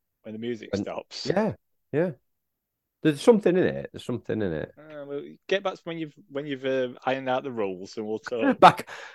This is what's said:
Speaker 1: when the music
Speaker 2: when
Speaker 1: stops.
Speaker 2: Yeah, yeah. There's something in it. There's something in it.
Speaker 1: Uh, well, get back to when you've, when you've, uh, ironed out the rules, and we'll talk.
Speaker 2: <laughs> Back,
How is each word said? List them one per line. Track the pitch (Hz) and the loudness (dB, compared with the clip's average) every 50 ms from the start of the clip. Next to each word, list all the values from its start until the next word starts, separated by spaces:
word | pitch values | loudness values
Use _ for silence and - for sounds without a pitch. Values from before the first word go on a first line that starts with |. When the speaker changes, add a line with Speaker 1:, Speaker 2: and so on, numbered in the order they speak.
| _ _ _ _ - | _ _ _ _ -18
Speaker 1:
when | 110 107 | -14 -12
the | 110 | -8
music | 113 120 120 110 - - - | -6 -6 -6 -6 -8 -6 -4
Speaker 2:
when | 98 | -4
Speaker 1:
stops. | 98 92 82 - - - - - - | -4 -4 -6 -10 -10 -12 -14 -10 -4
Speaker 2:
Yeah, | 127 165 190 220 196 107 - _ _ _ _ _ - - | -2 0 0 0 0 -2 -6 _ _ _ _ _ -6 -2
yeah. | 143 170 185 131 - _ _ _ _ _ _ _ _ _ _ _ _ _ _ _ _ - | 0 0 0 -2 -8 _ _ _ _ _ _ _ _ _ _ _ _ _ _ _ _ 0
There's | 156 147 143 | 0 0 4
something | - - 240 202 - 185 175 | 6 6 6 8 6 4 4
in | 185 151 | 4 4
it. | 90 67 69 69 - - | 2 0 -2 -8 -10 -12
There's | - - | -14 -8
something | - 123 113 - - 113 110 | -6 -6 -6 -4 -4 -2 -2
in | 104 92 80 | -2 -2 -2
it. | 76 - - - - | -4 -6 -8 -10 -16
Speaker 1:
Uh, | 151 156 156 147 143 | -20 -18 -16 -14 -12
well, | 143 143 143 147 151 156 - _ | -10 -10 -10 -10 -12 -16 -14 _
get | - 190 196 196 | -2 -2 0 0
back | 190 180 | -2 -6
to | - - | -6 -10
when | 170 165 165 | -10 -8 -8
you've, | 160 151 - - 107 - | -8 -10 -10 -18 -18 -10
when | 139 139 147 | -8 -8 -4
you've, | 151 139 131 131 | -4 -6 -4 -2
uh, | 135 131 131 127 123 127 - - | 0 0 2 0 -2 -4 -6 -2
ironed | 131 131 135 135 131 | -2 -2 0 0 0
out | 127 131 131 | 0 0 -2
the | 139 123 | -4 -4
rules, | 113 104 98 95 90 95 98 - 117 | -2 -2 -2 -2 -6 -10 -12 -8 -8
and | 107 | -6
we'll | 107 110 110 | -4 -6 -6
talk. | - - 127 117 113 277 233 - | -6 -6 -2 0 2 2 4 8
Speaker 2:
<laughs> | |
Back, | - 175 - - - - - - - - - | 8 8 8 8 -6 -14 -14 -16 -16 -16 -18